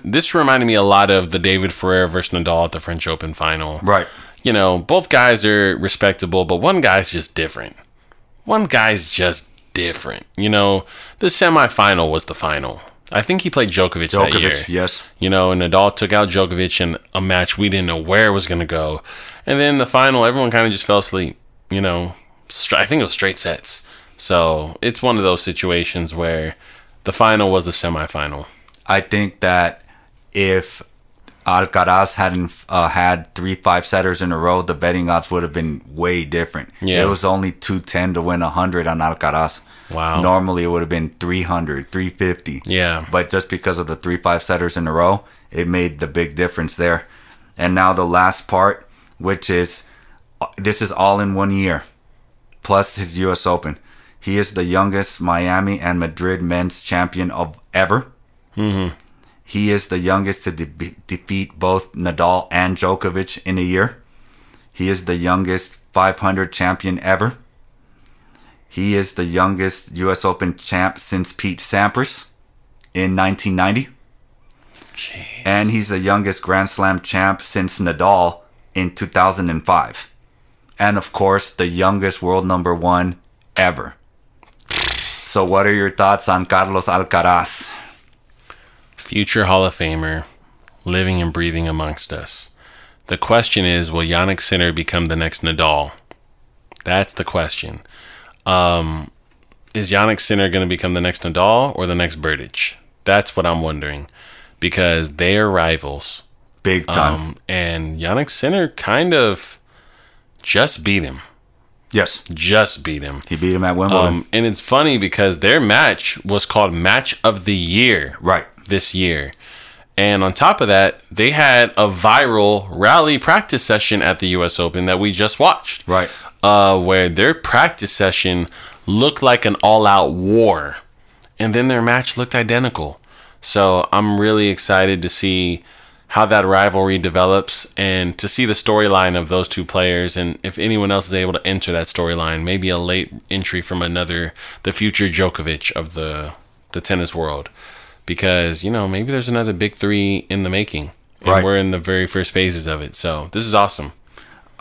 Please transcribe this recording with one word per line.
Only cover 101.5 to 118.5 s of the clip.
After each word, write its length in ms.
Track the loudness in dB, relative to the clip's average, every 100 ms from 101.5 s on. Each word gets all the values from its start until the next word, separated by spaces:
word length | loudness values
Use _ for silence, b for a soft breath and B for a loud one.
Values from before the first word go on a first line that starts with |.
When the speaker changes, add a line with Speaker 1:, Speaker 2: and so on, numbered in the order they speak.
| 4 2 -2
Speaker 1:
or 100 | -2
the 80 |
next 260 | -2 -2 -2
Berdych? 560 | -4 -4 -6 -6 -6 -6 _ _
That's 320 | 2 2 2 -2
what 100 | 0
I'm 140 | 0
wondering, 460 | -2 -6 -8 -10 -14 B B B B B
because 560 | -4 2 2 2 -2 -2
they 200 | 0 2
are 140 | 2
rivals. 720 | 2 2 0 -4 -10 -12 -14 -16 _ _ _
Speaker 2:
Big 240 | -2 -2 0
time. 280 | 0 0
Speaker 1:
Um, 220 | 0 -6 -12 -8
and 480 | -6 -4 -6 -8 -8
Jannik 320 | -4 -4 -4
Sinner 380 | -4 -2 0 -2
kind 440 | -4 -2 0 2
of 440 | 2 2 0 -8 -18 b b b b b b b _
just 420 | -2 2 2 0
beat 200 | -2 -2
him. 160 | -4 -10 -18 _ _ _ _ _ _
Speaker 2:
Yes. 340 | 0 0 -2 -10
Speaker 1:
Just 500 | -6 2 4 4 0
beat 200 | -6 -8
him. 180 | -8 -12 -8
Speaker 2:
He 80 | -2
beat 180 | 0
him 100 | 0
at 120 | 0 0
Wimbledon. 300 | 2 2 2
Speaker 1:
Um, 120 | 0 -2
and 140 | 0 0
it's 140 | -2
funny 340 | 0 2 4 2
because 440 | 0 2 0 2
their 200 | 4 4
match 640 | 6 6 4 2 -4 -6
was 220 | -4 -2 0
called 260 | 2 2
Match 480 | 2 2 2 0 0
of 220 | 0 2
the 100 | -2
Year 640 | -2 0 2 4 2 -2 -4
Speaker 2:
Right. 280 | 0 0 -2